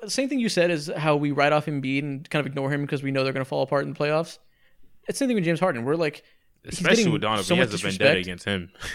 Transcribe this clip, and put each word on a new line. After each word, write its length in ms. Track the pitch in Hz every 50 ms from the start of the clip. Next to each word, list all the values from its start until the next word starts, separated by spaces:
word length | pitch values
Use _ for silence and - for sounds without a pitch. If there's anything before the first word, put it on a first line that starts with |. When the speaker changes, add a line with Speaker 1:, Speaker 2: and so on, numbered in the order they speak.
| 220
Speaker 1:
same 220 | 202 - 262 277 254
thing 100 | 294 262
you 100 | 233 196
said 220 | - 180 170 175
is 200 | 170 147 147 - -
how 200 | - 147 156 147
we 140 | 147 147 143
write 200 | 139 139 139 147
off 140 | 151 151 147
Embiid 340 | 160 147 139 135 131 135 139
and 280 | 147 147 139 135 160 -
kind 100 | - 151
of 60 | 135
ignore 240 | 135 143 147 135 135
him 140 | 147 143 143
'cause 160 | 139 151 131
we 80 | 139 135
know 140 | 135 135 131
they're 80 | 135
gonna 120 | 131 135 131
fall 180 | - 147 143
apart 220 | 135 127 147 139 147
in 80 | 143
the 60 | 135 -
playoffs. 400 | 147 147 151 156 170 170 - - _ _ _ _ _ _ _ - - - - - _
It's 120 | - 190 -
the 60 | 277
same 40 | 247
thing 60 | 240
with 80 | 208 165
James 160 | 170 165 151
Harden. 240 | 185 190 143 117 113
We're 120 | 135 156
like, 260 | 170 165 147 147 - - _ _ _ _ _ _ _ -
he's 100 | - -
Speaker 2:
Especially 220 | - 175 165 214
Speaker 1:
getting 160 | 233 214 175
Speaker 2:
with 100 | 110 98
Donovan. 220 | 104 107 110 104 92
Speaker 1:
so 100 | - 175
Speaker 2:
He 60 | 175
Speaker 1:
much 100 | 131 110
Speaker 2:
has 100 | 104 90
a 20 |
vendetta 380 | - 98 95 92 110 139 156 92
Speaker 1:
disrespect. 60 | 90
Speaker 2:
against 180 | 92 90 87 -
him. 260 | 104 101 92 85 - - - - -